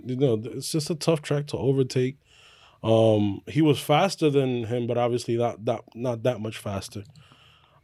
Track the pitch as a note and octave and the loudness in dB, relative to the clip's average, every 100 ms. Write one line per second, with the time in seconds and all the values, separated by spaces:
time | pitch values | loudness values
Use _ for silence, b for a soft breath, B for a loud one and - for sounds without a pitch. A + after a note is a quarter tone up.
0 | A#2 B2+ C#3 A2 A2+ C3 - D#3+ D3 D#3+ | -6 0 2 2 -4 -10 -6 -4 -4 -4
1 | - D#3+ - D3 D3 - B2+ C3+ C3 C3 | 0 0 0 -4 -4 -2 0 2 2 0
2 | B2+ - b b b b b b A2 A2+ | -2 -4 b b b b b b 4 6
3 | A2+ G#2+ G2+ F#2+ - D3 D#3 C3+ - D3 | 6 4 2 -2 -4 2 4 2 2 2
4 | F#3+ - D#3 C#3 C3 B2 A2 B2 A#2+ A#2+ | 2 2 2 2 2 -2 -4 -4 -2 0
5 | A#2+ A#2+ A#2+ A#2 A#2 G2 A2+ A2 - A2+ | 0 0 -2 0 0 -2 -4 -4 -6 -8
6 | B2+ A2+ B2+ A2 A2 - A2 G2 - G#2 | -6 -2 -2 -2 -6 -8 -8 -8 -8 -12
7 | G2 - b b b b b b | -16 -20 b b b b b b